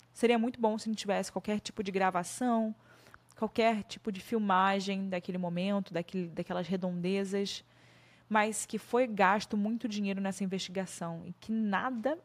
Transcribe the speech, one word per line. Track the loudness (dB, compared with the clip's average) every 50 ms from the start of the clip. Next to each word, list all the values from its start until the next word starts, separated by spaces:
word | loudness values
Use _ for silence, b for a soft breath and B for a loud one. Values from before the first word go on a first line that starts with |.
| _ _ -4
Seria | 2 4 4 6
muito | 6 4 0 0 2
bom | 0 2 2
se | 0 -2 -4
não | -4
tivesse | -4 0 0 0 0 0 -2
qualquer | -4 -6 -2 -2 -2 -2
tipo | -4 -6 -6 -6
de | -4 -2
gravação, | 0 2 2 2 2 0 -2 -2 -4 -2 0 2 2 2 2 0 -4 B B B B B B B B B B _ -6
qualquer | -4 -4 -2 2 4 4 4 4 2 -2
tipo | -6 -10 -8 -6 -6
de | -6 -6
filmagem | -6 -2 -2 0 2 4 4 4 4 4 4 2 0 -2 -2 -2 -2 -2
daquele | -4 -4 -4 -4 -4
momento, | -2 -2 -2 -2 0 0 2 0 0 -2 -2 -4
daquele, | -4 -4 -2 -4 -4 -4
daquelas | -4 -4 -6 -6 -4 -2 -4 -2
redondezas, | 0 -2 -2 -2 -2 -4 -2 -2 0 0 0 0 0 0 -2 -2 -2 -4 -10 -12 b b b b b b b b b b b b b
mas | 2 2 2 2 0 -4 -6
que | -4 -6
foi | -6 -4 0 2 2 2
gasto | 4 4 4 6 6 6 4 2 0 0
muito | 0 0 0 -2 -2 -4
dinheiro | -4 -2 -2 -2 -2 -2 -2
nessa | -2 -4 -2 -2 -4
investigação | -4 -4 -4 -6 -4 -4 -6 -6 -6 -6 -8 -8 -8 -8 -8 -10
e | -12 -14
que | -12 -6 -4
nada | -2 0 0 2 0 0 0 0 -2 0 0 0 -2 -2 -6